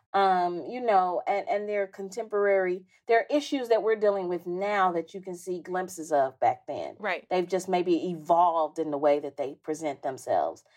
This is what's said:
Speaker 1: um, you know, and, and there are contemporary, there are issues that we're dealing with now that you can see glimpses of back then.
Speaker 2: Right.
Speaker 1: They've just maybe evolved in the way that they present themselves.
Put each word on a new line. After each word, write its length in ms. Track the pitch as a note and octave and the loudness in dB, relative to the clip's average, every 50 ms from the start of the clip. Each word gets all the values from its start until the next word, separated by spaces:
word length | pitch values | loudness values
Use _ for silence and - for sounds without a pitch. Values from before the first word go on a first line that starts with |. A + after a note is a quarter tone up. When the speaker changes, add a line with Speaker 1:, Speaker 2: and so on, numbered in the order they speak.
| _ _ - | _ _ 0
Speaker 1:
um, 500 | G3 G3 F#3+ F#3 F3+ F3 F3 F3 E3+ B2+ D#3+ | 2 4 4 4 2 2 0 -2 -4 -8 -8
you 120 | A#3+ B3 | -8 -4
know, 420 | B3 A#3 G3+ F#3+ F#3 F3+ F3 E3+ - | 0 2 4 4 4 2 0 -2 -2
and, 220 | - G3+ G3+ - - | -2 -2 -2 -2 -2
and 200 | G3+ G#3 G#3 G#3 | -2 -2 -2 -2
there 140 | G#3 G3+ G3 | -2 -2 -2
are 40 | |
contemporary, 960 | F#3+ - - G3 F#3+ F#3+ A#3+ A3+ A3 G#3+ G3+ G3+ G3+ G3 F#3+ F#3 F3+ F3+ F#3+ F#3 _ _ _ _ - | -4 -6 -12 -12 -10 -8 -10 -8 -4 -2 0 2 4 4 2 2 0 -2 -4 -6 _ _ _ _ 2
there 120 | A3+ A3+ | 2 2
are 160 | - - C#4 | 2 2 0
issues 320 | D4 C#4+ - D4+ C4+ B3 A3+ | 0 0 0 -4 -4 2 2
that 140 | A#3 - - | 2 2 4
we're 140 | A3 A3 | 2 0
dealing 320 | G#3+ G#3 G#3 G3+ G3 F#3 F3 | 2 2 2 2 2 -2 -2
with 180 | F3+ E3+ F3 | -4 -4 -4
now 460 | F3+ F3 F3+ G3 G#3 G#3 G3+ F#3 F#3 F3 | -6 -4 -4 -2 -2 2 2 2 2 2
that 220 | E3+ E3 - - | 0 -4 -6 -10
you 60 | G3 | -14
can 140 | F#3 F#3+ F3+ | -12 -12 -12
see 260 | F3 - F#3+ F3+ F3 | -12 -8 -8 -8 -8
glimpses 520 | D#3 F3+ F3+ F#3 F#3 F3+ - E3 D#3 D#3+ D#3+ | -8 -6 -6 -4 -6 -6 -8 -12 -6 0 2
of 260 | C#3+ C3+ C3+ - - | 2 2 2 0 0
back 280 | B2 A#2 B2+ - _ - | 0 0 0 0 _ -10
then. 260 | C#3+ F#2+ D2+ C#2 - - | -8 -8 -8 -10 -10 -8
Speaker 2:
Right. 280 | G3+ G3+ F3 D3+ - - | -4 -4 -4 -4 -4 -2
Speaker 1:
They've 180 | F3+ F#3 F3 F3+ | -2 -2 0 0
just 200 | F#3+ F#3 F#3 F#3+ | -2 -4 0 0
maybe 420 | F#3 F3+ F3 F3+ E3+ D#3 - F#3 | 0 0 2 2 2 0 0 -2
evolved 680 | F3 D#3 D3+ D#3 E3+ E3+ F3+ F3 E3 E3 D#3 D3 - E3 | -6 -6 0 2 4 4 6 4 4 2 0 -2 -2 -4
in 120 | D#3+ D3+ | -4 -4
the 80 | D3 C#3 | -2 2
way 220 | D3+ D3 D3 D3 | 4 4 4 2
that 160 | D3+ C#3+ - - | 0 -6 -6 -6
they 180 | C#3 C3+ D3+ _ - | -6 -6 -6 _ -8
present 400 | - D#3 D#3 D#3+ D3+ C3+ - - | -8 -8 -6 -4 -6 -6 -6 -6
themselves. 640 | C#3+ C3 A#2+ - B2+ G#2+ F2 C#2+ D#2+ E2 - _ _ _ | -8 -8 -6 -4 -2 0 0 0 -2 -4 -8 _ _ _